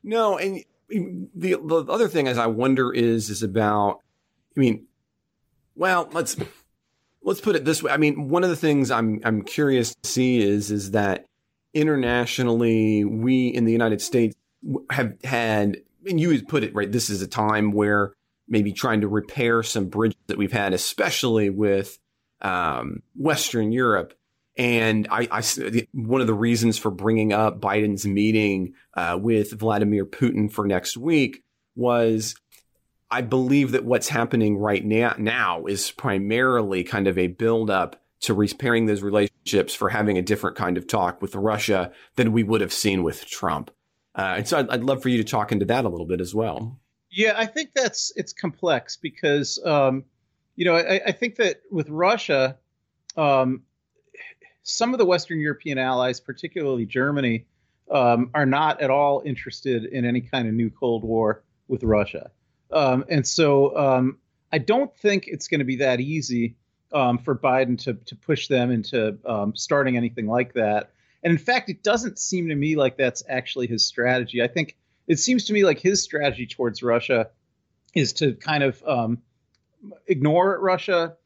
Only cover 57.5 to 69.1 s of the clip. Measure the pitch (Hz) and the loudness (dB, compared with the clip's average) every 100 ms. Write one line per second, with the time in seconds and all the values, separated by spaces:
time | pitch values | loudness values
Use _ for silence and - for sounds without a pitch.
57.5 | _ _ _ _ 147 120 117 123 151 135 | _ _ _ _ 2 4 4 2 0 2
58.5 | 139 156 - 139 139 143 139 147 127 - | 2 2 0 0 2 2 2 -2 -8 -10
59.5 | - 139 117 110 131 120 123 123 135 117 | -8 -2 -2 -2 -4 -2 -2 -2 -4 -2
60.5 | 110 113 - 127 113 110 113 107 107 _ | 0 -2 -2 -2 -2 0 0 0 -2 _
61.5 | _ - 127 113 107 101 76 - _ _ | _ -8 -4 2 2 0 -8 -16 _ _
62.5 | _ _ 156 139 127 - 156 127 - 151 | _ _ 0 2 2 0 -2 0 2 4
63.5 | 139 139 139 139 127 127 139 _ _ _ | 6 4 2 2 2 0 -4 _ _ _
64.5 | 160 131 233 277 _ 208 196 - 160 - | -4 0 0 0 _ 0 0 -4 -12 -4
65.5 | 156 131 127 135 123 131 156 127 120 117 | -2 -2 0 0 0 -2 -4 -2 -2 -2
66.5 | - _ _ _ 151 127 120 123 131 135 | -6 _ _ _ 0 2 0 -2 -2 2
67.5 | 131 127 123 135 113 - - - 143 - | 2 0 -2 -4 -8 -12 -14 -4 -4 0
68.5 | 131 123 120 104 123 107 | 0 2 -2 -2 -2 -2